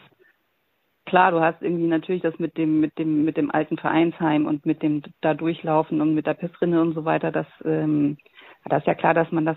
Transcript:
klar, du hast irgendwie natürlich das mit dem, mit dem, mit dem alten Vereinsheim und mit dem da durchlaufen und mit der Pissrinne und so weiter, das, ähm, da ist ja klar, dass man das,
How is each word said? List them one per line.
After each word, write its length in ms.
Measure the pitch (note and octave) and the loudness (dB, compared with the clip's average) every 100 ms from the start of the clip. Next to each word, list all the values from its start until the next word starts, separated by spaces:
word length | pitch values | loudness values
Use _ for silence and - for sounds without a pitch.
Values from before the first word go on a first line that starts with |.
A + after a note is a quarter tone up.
| - _ _ _ _ _ _ _ _ _ - | -20 _ _ _ _ _ _ _ _ _ 0
klar, 240 | F3+ F#3+ | 4 4
du 100 | E3+ | 4
hast 220 | D#3+ E3 | 0 0
irgendwie 240 | - F3 E3 | -2 0 0
natürlich 360 | D#3+ D#3+ F#3 | 0 -2 -2
das 160 | E3+ D#3+ | -2 -4
mit 180 | E3 - | -6 -2
dem, 220 | D#3+ D#3 | 0 2
mit 180 | D#3 - | 0 -2
dem, 260 | D#3+ D3+ | -2 0
mit 120 | D#3 D#3 | 0 0
dem 140 | C#3+ | 0
alten 280 | D#3 D#3 D#3+ | -2 -2 -4
Vereinsheim 680 | - D#3 E3+ - D#3+ D3+ D3+ | 0 2 0 0 0 0 0
und 200 | D3+ D#3+ | -2 -2
mit 160 | D3+ | -2
dem 200 | D#3 D3+ - - | 0 -2 -6 -4
da 140 | D#3+ | -2
durchlaufen 680 | D3+ E3 E3 F3 D#3 D#3+ D#3 | 0 -2 -4 0 0 0 0
und 140 | D3+ | 0
mit 120 | D#3 D#3 | 0 -2
der 80 | |
Pissrinne 460 | D3+ F3 - F3 E3+ | -4 -8 -6 0 2
und 120 | E3 | 2
so 100 | D#3+ | 0
weiter, 280 | D#3 D#3 E3 | -2 -2 -2
das, 140 | D#3+ D#3 - | -4 -6 -8
ähm, 540 | D#3+ D#3 D#3 D3+ C#3+ D3 _ - - - - | -4 -2 0 0 0 -2 _ -20 -20 -18 -4
da 120 | C#3+ | -2
ist 80 | F3 | 0
ja 80 | |
klar, 200 | - E3+ | 0 2
dass 180 | E3 D#3+ | 2 0
man 140 | E3 | 0
das, 100 | D#3 | -2